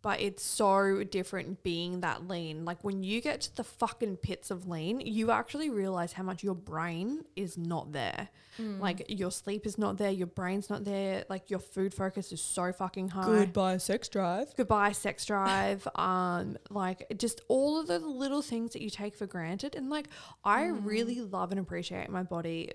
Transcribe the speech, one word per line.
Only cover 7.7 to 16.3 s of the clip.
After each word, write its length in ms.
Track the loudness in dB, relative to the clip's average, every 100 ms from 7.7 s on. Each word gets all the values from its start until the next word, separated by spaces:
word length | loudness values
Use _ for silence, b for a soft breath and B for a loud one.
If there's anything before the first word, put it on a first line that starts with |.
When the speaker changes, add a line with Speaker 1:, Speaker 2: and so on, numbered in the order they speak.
| -2 -2
Speaker 1:
there. 360 | -2 -2 -4 -8 B B B
Speaker 2:
Mm. 200 | -6 0
Speaker 1:
Like, 260 | 0 0 -4
your 220 | -2 -2
sleep 340 | -2 -4 -4
is 140 | -2 0
not 180 | 0 2
there, 140 | 2
your 160 | 2 -2
brain's 420 | -2 0 0 -2
not 160 | -4
there, 400 | -2 0 0 -2 -4
like, 180 | -8 -4
your 100 | -6
food 360 | -4 0 0
focus 380 | 2 -2 -2 -6
is 100 | -4
so 280 | -2 0 0
fucking 380 | 0 -4 -2 -4
high. 160 | 0
Speaker 2:
Goodbye, 540 | 6 6 6 4 2 2
sex 320 | 2 0 0
drive. 440 | 0 2 0 -2 0
Speaker 1:
Goodbye, 340 | 4 6 6
sex 320 | 4 -2 -2
drive. 640 | 0 2 4 4 4 0 -2
<laughs> 40 | 0
Um, 600 | 2 4 2